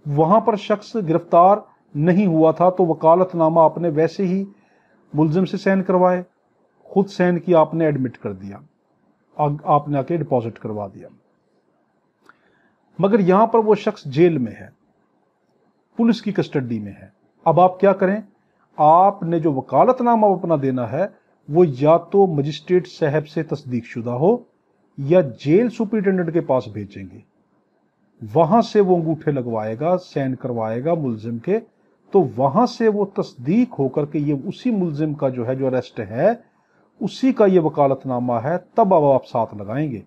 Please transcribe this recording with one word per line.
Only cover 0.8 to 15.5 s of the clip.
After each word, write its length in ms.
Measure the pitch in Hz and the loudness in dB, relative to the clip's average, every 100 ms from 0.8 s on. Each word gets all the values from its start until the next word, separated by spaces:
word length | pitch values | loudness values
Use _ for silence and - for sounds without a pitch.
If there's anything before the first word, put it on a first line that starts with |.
| - 226 | -4 -8
गिरफ्तार 680 | 165 165 170 170 180 208 - _ _ 143 | -2 -2 2 6 6 4 -2 _ _ -2
नहीं 300 | 160 180 202 | 2 2 2
हुआ 240 | 160 160 | 4 4
था 160 | 156 175 | 4 0
तो 140 | 185 175 | 2 0
वकालतनामा 760 | 156 160 170 185 170 160 165 160 | 2 4 4 2 2 2 4 2
आपने 240 | 165 170 | 2 -4
वैसे 320 | 151 165 - 190 | 0 -2 0 -2
ही 200 | 190 196 _ _ _ _ _ _ | -2 -6 _ _ _ _ _ _
मुलजिम 320 | 143 156 160 190 | 0 0 2 -2
से 120 | 196 | -2
साइन 240 | 196 196 | -2 -2
करवाए, 420 | 185 185 180 180 180 _ _ _ _ _ _ | 0 2 2 0 -6 _ _ _ _ _ _
खुद 160 | 190 196 | -2 -2
साइन 300 | - 185 175 | 0 0 0
किया, 200 | 175 170 | 2 2
आपने 260 | 156 160 156 | 2 0 -2
एडमिट 320 | 143 127 - | 0 -4 -6
कर 160 | 113 | -12
दिया, 280 | 95 98 98 _ _ _ _ _ _ _ - | -12 -14 -18 _ _ _ _ _ _ _ -4
आ-, 200 | 151 147 - | -4 -4 0
आपने 320 | 151 147 143 | 0 0 -4
आके 200 | 131 170 | -2 -4
डिपॉजिट 400 | 143 127 113 107 | -2 -2 -2 -10
करवा 300 | 110 107 101 | -10 -10 -10
दिया। 220 | 95 87 _ _ _ _ _ _ _ _ _ _ _ _ _ _ _ _ _ _ - | -14 -20 _ _ _ _ _ _ _ _ _ _ _ _ _ _ _ _ _ _ -4
मगर 220 | 190 214 | 0 2
यहाँ 260 | 180 185 226 | 4 2 4
पर 120 | 233 | 2
वो 160 | 214 202 | 2 0
शख्स 300 | - 208 143 | 0 -8 -8
जेल 280 | 131 175 156 | 2 2 2
में 120 | 113 | -4
है, 200 | 95 98 _ _ _ _ _ _ _ _ | -8 -20 _ _ _ _ _ _ _ _